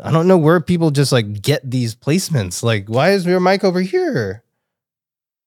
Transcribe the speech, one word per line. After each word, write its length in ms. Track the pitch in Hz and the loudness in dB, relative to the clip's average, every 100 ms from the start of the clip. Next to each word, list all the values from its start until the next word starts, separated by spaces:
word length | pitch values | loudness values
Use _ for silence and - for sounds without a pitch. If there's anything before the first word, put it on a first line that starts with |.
I 80 | - | -2
don't 160 | 156 175 | 0 4
know 120 | 185 | 4
where 200 | 151 175 | 4 2
people 320 | - 175 165 | 2 0 0
just, 220 | 139 135 | 2 2
like, 300 | 131 104 104 | 0 -2 -6
get 280 | 98 147 131 | -2 -2 -2
these 240 | 127 117 | -4 -4
placements. 680 | 110 - 180 - 156 92 - | -6 -2 -2 0 -2 -4 -4
Like, 260 | 117 110 98 | -2 -2 -2
why 220 | 117 160 | 0 2
is 160 | 196 175 | 2 0
your 120 | 185 | 2
mic 220 | 180 196 | 2 2
over 200 | 196 180 | 0 -2
here? 600 | 185 370 359 202 101 110 _ _ _ _ _ _ _ _ _ _ | -2 -2 -2 -2 -4 -8 _ _ _ _ _ _ _ _ _ _